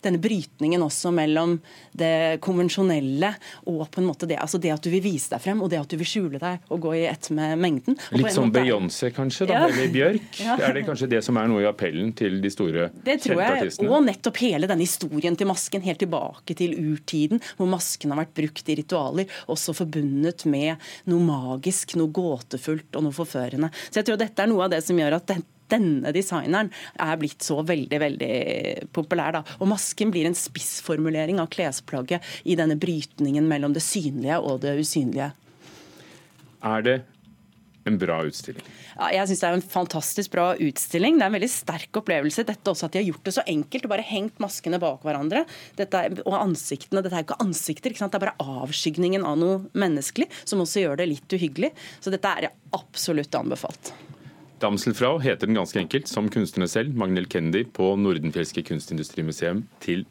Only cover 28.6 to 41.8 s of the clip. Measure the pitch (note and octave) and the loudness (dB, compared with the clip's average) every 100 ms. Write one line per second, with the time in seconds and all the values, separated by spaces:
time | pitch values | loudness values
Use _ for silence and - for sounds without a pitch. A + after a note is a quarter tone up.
28.6 | - - - - D#3 E3+ D3+ E3 D3+ - | -4 -6 -6 -6 0 0 0 -2 -6 -2
29.6 | F#3+ G3+ - - G#3+ F3 D#3+ F3 - - | 0 2 -2 0 0 2 0 0 -4 -6
30.6 | - - - D#3 D#3+ D#3 D#3 F#3+ E3 - | -8 -8 -4 0 0 0 0 0 -2 -2
31.6 | E3 C3 - C#3 B2+ F3 - - - E3+ | -2 -4 -6 -6 -2 -4 -4 -8 -2 2
32.6 | D#3+ D3+ F3 D#3+ - - C#3+ C#3+ D#3 D3 | 2 2 0 -2 -4 -2 2 4 4 2
33.6 | C#3+ D3 - G#3 D3+ C3 C3 E3 - C3 | 2 0 0 -2 -2 -2 0 0 0 -2
34.6 | C#3+ C#3+ D3+ D#3+ B2+ C3+ C#3+ C#3+ _ - | 0 0 0 0 0 -2 -4 -8 _ -20
35.6 | - - - - - - - _ - - | -20 -20 -20 -20 -20 -20 -20 _ -20 -6
36.6 | A2+ A2 A2+ C3 B2 _ - - _ _ | -2 2 2 2 -2 _ -20 -20 _ _
37.6 | _ _ - G#2 F2 E2 D#2 - - - | _ _ 0 0 2 0 -2 -6 -12 -14
38.6 | - - - - E3+ F#3+ G3 F3+ F3 F3+ | -16 -20 -20 -4 0 2 2 0 2 0
39.6 | F3+ F#3 F3 E3 - - G3 F3+ F3 - | 0 -2 -2 -2 -4 -4 -2 2 2 2
40.6 | D#3 - - F3 A3 E4 G3 G#3 A#3 - | 0 -2 -2 2 4 4 4 2 -2 -2
41.6 | - E3+ | -4 -6